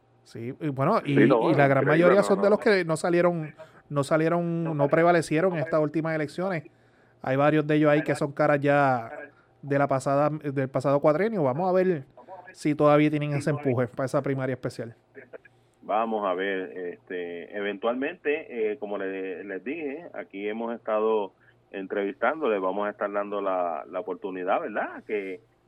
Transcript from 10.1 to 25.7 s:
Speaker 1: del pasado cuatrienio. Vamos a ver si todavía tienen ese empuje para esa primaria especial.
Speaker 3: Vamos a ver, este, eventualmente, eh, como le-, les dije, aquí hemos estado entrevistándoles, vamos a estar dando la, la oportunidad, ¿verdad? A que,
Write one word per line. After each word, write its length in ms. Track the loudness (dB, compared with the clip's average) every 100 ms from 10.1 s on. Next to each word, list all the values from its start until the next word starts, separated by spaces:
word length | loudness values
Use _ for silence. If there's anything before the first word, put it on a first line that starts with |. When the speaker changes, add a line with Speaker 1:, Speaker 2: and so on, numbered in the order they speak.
| 2 2
Speaker 1:
del 380 | -2 -6 -4 -2
pasado 280 | -2 0 2
cuatrienio. 420 | 4 2 0 0
Vamos 260 | 0 0 2
a 40 |
ver 320 | 2 2 0 -6 -20 -20 -20 -20
si 220 | -6 -2
todavía 360 | 2 6 6 4
tienen 220 | 2 -2
ese 160 | -2 -2
empuje 360 | -2 0 0 -2
para 180 | -4 -4
esa 160 | -2
primaria 320 | -2 -2 -2
especial. 400 | -4 -6 -8 -12 -14 _ -20 -20 -20 -20 _ _ _
Speaker 3:
Vamos 440 | -4 -2 0 0 0
a 60 |
ver, 360 | 0 -2 -4 -6 -8
este, 800 | -10 -10 -10 -8 -8 -10 -10 -8
eventualmente, 1160 | -6 -4 -4 -2 -4 -6 -4 -4 -4 -4 -4
eh, 60 | -4
como 180 | -6 -6
le-, 460 | -6 -6 -8 -10
les 180 | -10 -10
dije, 420 | -8 -8 -8 -10 -14
aquí 340 | -14 -14 -10 -8
hemos 260 | -6 -6
estado 580 | -8 -4 0 0 0 -2 _ _ _ _
entrevistándoles, 920 | -10 -6 -4 -4 -2 -2 0 -2 0
vamos 240 | -2 -2 -4
a 40 |
estar 220 | -4 -4
dando 280 | -4 -4 -4
la, 420 | -2 -2 -2 -6 -8
la 100 | -8
oportunidad, 600 | -8 -8 -8 -6 -2 -2
¿verdad? 360 | -2 -6 -8 -10
A 60 |
que, 380 | -8 -6 -6 -12 _ _ _